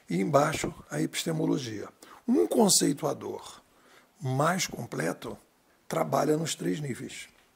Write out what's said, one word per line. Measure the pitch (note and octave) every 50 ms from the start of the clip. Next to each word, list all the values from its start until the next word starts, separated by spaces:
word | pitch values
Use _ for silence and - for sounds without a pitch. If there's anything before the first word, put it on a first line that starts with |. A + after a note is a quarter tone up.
| _ -
E | E3+ F#3
embaixo, | F#3+ E3+ D3 C#3+ D3 D#3 D#3 - - F3+ - - - -
a | D3+ D3
epistemologia. | D#3 - - - - E3+ D#3+ D#3 D#3+ D#3 E3 D3 B2+ A2+ G#2+ G2+ - - - _ - - - - _
Um | A#3 B3 E4 A4
conceituador | - - B3+ G#3+ F#3 - - F3+ C#3 C#3 - D#3 C#3+ B2+ A2+ A2 G2+ G#2+ - - - - - - _ _ _ _ _ - - _ _ _ -
mais | D3+ B2+ C3 C#3 D3+ E3+ F#3 F3+ -
completo | - - - A#2 - - - D#3+ F3+ - - - A2+ - - _ _ _ _ _ _ _ _ _
trabalha | - D#3+ D#3+ D#3+ D3+ C3+ C#3+ D3 D#3 D3+
nos | D#3 E3 C#3 -
três | - - F3 F#3 D#3
níveis. | D3 C#3 A2 - B2+ - - - - - _ _ _ _ _